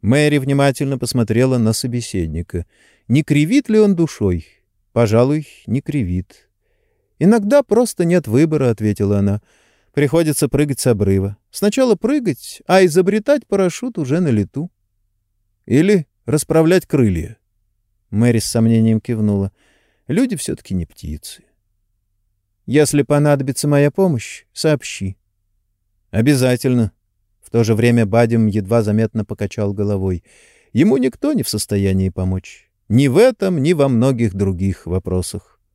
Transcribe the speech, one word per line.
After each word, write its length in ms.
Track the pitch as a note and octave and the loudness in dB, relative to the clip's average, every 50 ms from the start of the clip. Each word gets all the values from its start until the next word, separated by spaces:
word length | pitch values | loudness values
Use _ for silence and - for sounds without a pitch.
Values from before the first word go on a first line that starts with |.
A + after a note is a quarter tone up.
Мэри 380 | - G2 B2 D3 D3+ D3 D3 D3 | 0 0 2 2 2 2 2 0
внимательно 580 | C3 C3+ C#3 C#3 C#3 C#3+ C3 - D3 C3+ C#3 B2+ | 0 0 0 2 2 2 0 0 -4 -4 -4 -4
посмотрела 600 | - A#2+ - - A#2 G2+ - A2+ B2+ C3 C3 B2 | -6 -4 -2 -2 -2 0 2 2 2 2 2 2
на 140 | A2+ A2 | 0 0
собеседника. 920 | A2+ - - B2+ A#2+ B2 A2+ - - G2 E2+ D#2+ D2+ E2 E2+ _ - F2+ E2+ _ _ _ _ _ _ _ _ _ | 0 -2 -4 -6 -6 -6 -8 -6 -6 -6 -6 -4 -6 -8 -8 _ -8 -10 -10 _ _ _ _ _ _ _ _ _
Не 160 | A#2 D3 D#3 | 0 0 2
кривит 460 | - D3+ D3 D3 D#3+ A3 C#4+ C4 - | 2 2 0 2 2 2 0 0 2
ли 100 | G#3+ G#3+ | 2 2
он 160 | G#3+ G3+ G3 | 4 4 2
душой? 500 | E3 E3+ D3+ - - G#2+ G2 F2+ E2+ - _ _ _ _ _ _ _ _ _ | 0 0 -2 -2 -2 -2 -2 -2 -2 -6 _ _ _ _ _ _ _ _ _
Пожалуй, 560 | _ A#2 A#2+ G#2+ G#2 A2+ B2 C3+ D3 D#3 D3 - - - _ | _ 0 0 2 4 2 2 2 0 -2 -4 -8 -18 -20 _
не 140 | - G2+ C#3 | -6 -6 -4
кривит. 720 | - - - D3 A2 F2 F2+ F2+ F2+ _ - _ _ _ _ _ _ _ _ _ _ _ _ _ _ _ _ _ | -4 -4 -4 -4 -4 -2 -4 -4 -6 _ -16 _ _ _ _ _ _ _ _ _ _ _ _ _ _ _ _ _
«Иногда 440 | - F#3 A3+ A#3 G3+ G3+ C4 C#4+ C#4 | 2 4 4 4 2 2 2 2 2
просто 400 | _ G#3 A3 B3 A3 - _ F3+ | _ 0 0 0 0 -2 _ 0
нет 240 | E3+ F3 F3+ - A2 | 2 2 0 0 0
выбора», — 420 | G#2+ B2+ D#3 E3 D#3 D3 C3+ B2 | 2 2 2 2 0 0 0 0
ответила 480 | A2+ - G#2+ G#2+ G#2 - G2+ G2 G2+ G2+ | 0 0 -2 -2 0 0 0 0 0 0
она. 220 | G2 G2+ G2 G#2 _ _ _ _ _ _ _ _ _ _ _ | 0 0 -2 -4 _ _ _ _ _ _ _ _ _ _ _
«Приходится 560 | - D3 C#3 D3+ E3 E3+ D3+ D3 - - C3 | -2 -2 2 2 0 0 0 0 -2 -2 0
прыгать 320 | - D3 D3+ D3 C3+ - | 0 0 0 0 -2 -2
с 60 | - C3+ | 0 0
обрыва. 500 | A#2 G2+ G#2 G2 G2 F#2+ F#2+ G2 G2+ _ _ _ | 0 2 2 2 2 0 0 -2 -6 _ _ _
Сначала 440 | _ - - G#3 G#3 - C4 B3 G#3+ | _ -2 -2 -2 2 2 2 2 2
прыгать, 680 | F3 - A3 C#4+ D4+ B3 G3 C#3 - - - - - _ - | 0 0 -2 -2 -2 -2 -4 -6 -6 -10 -18 -18 -20 _ 2
а 160 | F3 F#3+ F#3+ | 4 4 4
изобретать 640 | F3+ D3 F3+ F#3 F3+ G#3 A3 G#3+ - C#4+ D4 - _ | 4 4 2 2 2 0 -2 0 0 0 0 0 _
парашют 500 | - G3 F#3+ F3+ D#3+ - - C4 A#3 - | -2 0 0 0 -2 -4 -10 -10 -6 -6
уже 220 | D3+ B2 C#3 E3+ | -4 -2 -2 0
на 100 | F#3 D#3 | 0 0
лету». 400 | A#2+ G#2+ G2+ F2+ _ C3+ D#3 F3 _ _ _ _ _ _ _ _ _ _ _ _ _ _ _ _ _ _ _ | 2 0 0 -2 _ -10 -10 -10 _ _ _ _ _ _ _ _ _ _ _ _ _ _ _ _ _ _ _
«Или 420 | - - C3+ E3+ G3+ G#3+ F#3+ D3+ _ _ _ _ | 0 2 2 4 4 2 2 0 _ _ _ _
расправлять 600 | - D3+ D#3 - _ D3+ D#3+ D#3+ D#3+ F3+ F#3 - | -4 -4 -4 -2 _ 2 2 4 4 2 2 0
крылья». 520 | _ - D3+ B2 G#2+ F#2 E2 - - A2+ _ _ _ _ _ _ _ _ _ _ _ _ _ _ _ | _ 0 2 2 2 0 -2 -6 -8 -14 _ _ _ _ _ _ _ _ _ _ _ _ _ _ _
Мэри 300 | - G2+ A#2 A#2+ A#2 A2+ | -2 0 0 2 0 0
с 60 | - | -2
сомнением 540 | - - A#2 A2+ A2+ A#2 A2+ A2 A2+ A2 A2 | -2 -2 0 0 2 2 2 2 2 0 -2
кивнула. 520 | - - B2 A2 G#2+ G#2 G#2 G2+ G2 F#2+ _ _ _ _ _ _ _ _ _ _ _ _ | -2 -6 -4 -2 -2 -2 0 -2 -2 -4 _ _ _ _ _ _ _ _ _ _ _ _
«Люди 280 | C3+ F#3 C4+ B3+ A3+ | -2 -2 -2 -2 -4
всё-таки 380 | - - - - - _ - F#2+ | -8 -8 -8 -10 -10 _ -8 -6
не 100 | F#2 E2 | -6 -6
птицы». 600 | - _ - - D#2 D2+ - _ - - - _ _ _ _ _ _ _ _ _ _ _ _ _ _ _ _ _ _ _ _ _ _ _ _ _ | -8 _ -16 -12 -12 -12 -12 _ -18 -20 -20 _ _ _ _ _ _ _ _ _ _ _ _ _ _ _ _ _ _ _ _ _ _ _ _ _
«Если 360 | - A2+ C#3+ D3+ C#3 - D3 | -2 2 2 2 2 2 -2
понадобится 680 | C#3 - D3 C#3+ D3 D3 D3 C#3 C3+ B2+ C3+ - - D3 | 0 0 0 0 2 2 2 0 0 -6 -6 -4 -2 0
моя 220 | D3 C#3+ C#3+ D3 | 2 2 2 2
помощь, 560 | - - F#3+ F#3 D#3 A#2 - - - - _ _ _ | 2 0 0 0 0 -2 -6 -10 -18 -20 _ _ _
сообщи». 640 | - - D#3+ D3+ C3+ - - - - G2 F#2+ G2 _ _ _ _ _ _ _ _ _ _ _ _ _ _ _ _ _ _ _ - | -4 -2 -2 -2 -2 -4 -10 -12 -8 -8 -10 -10 _ _ _ _ _ _ _ _ _ _ _ _ _ _ _ _ _ _ _ -2
«Обязательно». 800 | G2 A2+ C#3 D3 C3 B2+ B2+ B2 A#2+ - C3+ B2+ B2 A#2 G2+ _ _ _ _ _ _ _ _ _ _ | 0 2 2 2 2 2 0 0 0 0 0 0 0 0 -2 _ _ _ _ _ _ _ _ _ _
В 80 | _ - | _ -4
то 140 | - A#2 A#2 | -2 0 0
же 100 | G#2+ A2+ | 2 0
время 320 | G#2 A#2 A#2+ A#2+ A#2+ A2+ | 2 2 2 2 2 0
Бадим 400 | G2+ F#2+ A2+ A#2+ A2+ A#2 A2+ A2 | 2 2 2 2 2 2 0 0
едва 380 | G#2+ G2 A2 G2 F#2 A2+ A#2 A2 | 0 0 -2 -2 0 0 0 0
заметно 420 | G#2 G#2 A2 A2+ G#2+ _ A2 G#2 | 0 0 0 -2 -2 _ -6 -8
покачал 480 | _ G#2 - G#2 G2 - - G#2+ G2+ G2+ | _ -8 -8 -8 -8 -6 -4 -6 -6 -4
головой. 500 | G2 G#2 G2+ G#2 G2 F#2+ G2 F#2 F2 _ _ _ _ _ _ _ _ _ _ _ | -4 -4 -4 -2 -2 -2 -4 -4 -6 _ _ _ _ _ _ _ _ _ _ _
Ему 240 | G#2+ D#3+ G#3+ B3+ C4+ | 0 2 2 2 0
никто 360 | B3+ C4 - - - C#4+ D#4 | 0 -2 -4 -4 -4 -2 -2
не 80 | A3 | -2
в 80 | - - | -4 -4
состоянии 600 | - G#2+ - - A2 G2+ G2 G2 F#2+ F#2+ F#2+ F#2+ | -6 -6 -6 -4 -2 0 0 0 0 0 -2 -2
помочь. 600 | - - F#2 F#2 F#2 F#2 - - - - _ _ _ _ _ _ | -2 -4 -4 -4 -4 -6 -8 -12 -20 -20 _ _ _ _ _ _
Ни 200 | G2+ B2 C#3+ C#3 | 0 2 2 4
в 100 | A#2+ D#3 | 4 4
этом, 460 | A3+ C4 - _ G3 F#3+ F3+ D#3+ C3 | 4 4 2 _ -4 -4 -2 -2 0
ни 100 | D#3 F3+ | 0 2
во 160 | D3+ C#3 C#3 | 2 2 2
многих 460 | B2+ A2+ A#2+ C3+ C3+ A#2 A#2 G#2+ F#2 | 2 2 2 2 0 0 -2 -2 -2
других 500 | G2 G2+ G2 F#2+ E2+ F#2+ G2 F2+ - - | -2 -2 -2 -2 -2 -4 -4 -4 -6 -6
вопросах. 760 | E2 E2+ F#2 - - F2+ F#2 F2+ - - G2 _ _ _ _ _ _ | -6 -6 -6 -4 -2 -4 -4 -4 -4 -10 -14 _ _ _ _ _ _